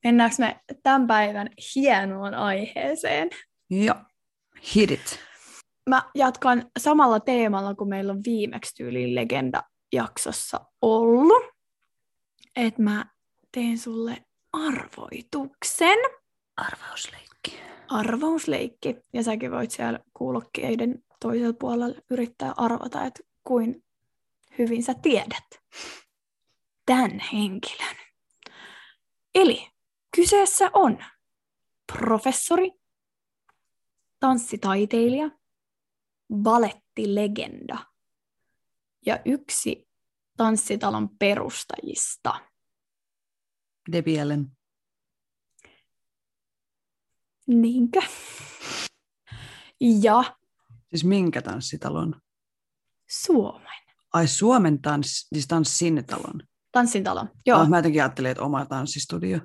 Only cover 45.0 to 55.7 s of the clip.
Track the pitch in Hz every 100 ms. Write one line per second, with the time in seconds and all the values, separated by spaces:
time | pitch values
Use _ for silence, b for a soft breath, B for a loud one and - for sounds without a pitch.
45 | _ _ _ _ _ _ b b b _
46 | _ _ _ _ _ _ _ _ _ _
47 | _ _ _ _ - 233 233 247 233 381
48 | - - - - - - - - - _
49 | _ _ _ B B B B _ 247 214
50 | 214 226 254 - _ _ _ - _ 170
51 | 170 196 175 123 - 101 131 - 131 151
52 | 165 - _ _ _ _ _ _ _ _
53 | _ - - 302 208 - - - _ _
54 | _ 165 160 - 208 254 170 147 147 147
55 | 139 - - 156 135 165 156